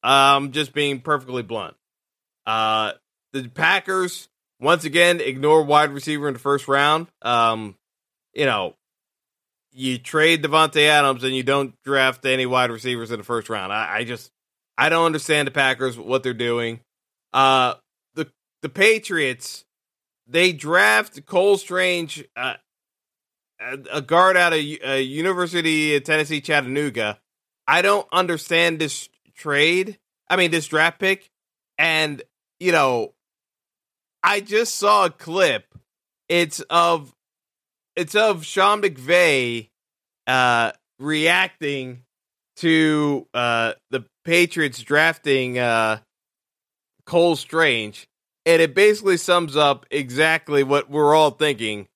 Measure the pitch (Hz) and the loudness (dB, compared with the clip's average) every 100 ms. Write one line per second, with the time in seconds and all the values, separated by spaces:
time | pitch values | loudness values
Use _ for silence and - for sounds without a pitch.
0 | 120 139 139 139 139 139 139 147 143 135 | 2 4 6 4 0 -6 -6 -4 -4 -4
1 | 127 147 127 123 104 113 85 _ _ _ | -4 -4 -4 -8 -6 -10 -10 _ _ _
2 | _ _ _ _ 110 110 110 110 107 - | _ _ _ _ -4 0 0 0 -2 -8
3 | _ _ _ 135 123 123 160 190 185 190 | _ _ _ -10 -10 -2 0 0 -2 -4
4 | 180 - - _ _ _ 139 170 151 160 | -4 -8 -18 _ _ _ 0 0 0 2
5 | 175 175 135 131 147 156 143 147 151 139 | 2 2 -4 -2 4 4 4 2 2 -4
6 | 147 151 143 127 139 139 135 139 143 156 | -8 -6 -6 -6 -4 -4 0 0 2 0
7 | 170 _ 117 120 113 110 107 92 _ _ | -4 _ -2 2 2 -2 -10 -16 _ _
8 | _ _ _ - 143 107 87 _ _ _ | _ _ _ -4 -2 -2 -6 _ _ _
9 | _ _ _ _ _ _ _ 127 131 127 | _ _ _ _ _ _ _ -8 -6 -6
10 | - 156 160 160 147 156 156 156 147 147 | -4 2 2 2 2 2 2 4 4 4
11 | 139 131 131 131 123 139 135 _ 135 139 | 2 0 -4 -4 0 -2 -2 _ -4 0
12 | 131 123 135 131 127 127 123 113 123 120 | 0 0 -2 -2 0 0 0 -4 -6 -6
13 | 113 117 101 120 104 107 95 104 95 104 | -6 -10 -6 -8 -6 -8 -6 -6 -4 -6
14 | 120 120 - _ _ _ _ - 147 165 | -6 -12 -16 _ _ _ _ -2 0 2
15 | 165 156 - 151 135 143 135 123 131 117 | 0 -2 -2 -2 0 0 0 0 -4 -6
16 | 92 131 131 117 120 120 117 117 _ _ | -4 -4 -4 -6 -4 -4 -6 -10 _ _
17 | _ _ _ 131 135 131 127 - _ _ | _ _ _ 2 4 4 0 -4 _ _
18 | _ - 151 _ _ _ 143 156 208 220 | _ -12 -12 _ _ _ -14 0 2 2
19 | 214 170 139 123 - - _ _ _ _ | -2 -4 -4 -4 -14 -18 _ _ _ _
20 | _ _ _ 160 185 156 147 175 208 214 | _ _ _ 2 2 0 0 2 4 2
21 | 214 - - 185 202 196 - 180 185 175 | -2 -14 -4 0 2 2 -2 -2 -2 -2
22 | 160 151 - - 127 - _ _ _ _ | -6 -14 -16 -10 -8 -10 _ _ _ _
23 | _ _ _ _ _ _ 113 139 131 147 | _ _ _ _ _ _ -14 -14 -10 -10
24 | 127 170 185 185 175 160 147 151 131 135 | 0 4 6 4 2 0 -4 -8 -4 -4
25 | 131 147 175 180 175 175 160 156 156 143 | -4 -4 -4 -2 -2 -2 0 0 0 0
26 | 135 156 147 151 139 151 127 139 147 117 | 0 -2 -2 -6 0 -2 0 -4 -4 -4
27 | 107 104 _ _ _ _ - 160 196 208 | -6 -6 _ _ _ _ 0 2 2 0
28 | - 175 180 165 - 165 170 160 151 - | 0 -2 -2 -6 -2 0 0 -2 -6 -6
29 | - _ _ _ 151 143 156 180 190 196 | -14 _ _ _ -4 0 2 0 -4 -10
30 | _ _ _ 185 175 165 147 151 160 - | _ _ _ 0 2 0 -2 0 0 0
31 | 190 190 _ _ _ _ _ - 160 160 | -2 -2 _ _ _ _ _ -2 0 0
32 | 156 143 - _ _ _ 180 165 135 123 | -2 -6 -16 _ _ _ 0 2 2 0
33 | 107 _ _ _ _ _ _ _ _ _ | -4 _ _ _ _ _ _ _ _ _
34 | _ _ 180 208 214 208 233 - 202 208 | _ _ -2 -2 0 -2 -2 -2 2 2
35 | 180 - 160 175 175 110 _ - _ _ | 2 -2 -6 2 2 2 _ -20 _ _
36 | _ _ _ 175 170 - - 170 170 165 | _ _ _ -2 -2 -6 -2 2 2 0
37 | 131 _ _ _ _ _ _ _ _ - | -4 _ _ _ _ _ _ _ _ -8
38 | 165 214 220 180 151 196 196 208 202 131 | -4 0 0 0 -4 0 2 2 -2 -6
39 | 127 180 170 139 120 117 107 _ _ _ | 0 4 4 2 -2 -6 -12 _ _ _
40 | _ _ - 127 123 120 113 - _ _ | _ _ -2 2 4 2 0 -4 _ _
41 | 143 156 160 180 185 _ 147 139 127 123 | -6 -2 2 2 0 _ -8 -6 -10 -16
42 | _ _ _ _ _ - 165 160 156 151 | _ _ _ _ _ -4 0 2 2 2
43 | 147 139 - 120 120 117 113 - _ 131 | 0 -2 -4 -4 0 0 -2 -6 _ -8
44 | - _ - 170 175 170 147 120 - 147 | -8 _ 0 2 2 0 -4 -4 -2 2
45 | 160 165 147 135 127 123 123 113 110 107 | 2 0 0 0 0 -2 0 2 0 -2
46 | _ _ _ _ _ _ _ _ _ _ | _ _ _ _ _ _ _ _ _ _
47 | - 170 170 156 - 160 160 117 107 - | -4 2 2 0 -4 0 0 0 -6 -14
48 | - _ _ _ 165 165 165 165 208 214 | -20 _ _ _ 2 4 4 4 4 4
49 | 196 175 - 180 165 139 147 139 _ 147 | 0 -2 2 0 0 0 0 0 _ -6
50 | 131 127 160 160 - 147 135 143 - 147 | -6 0 0 0 0 0 2 0 0 0
51 | 147 156 151 - 151 117 113 104 98 | 4 6 4 2 -2 -2 -6 -8 -14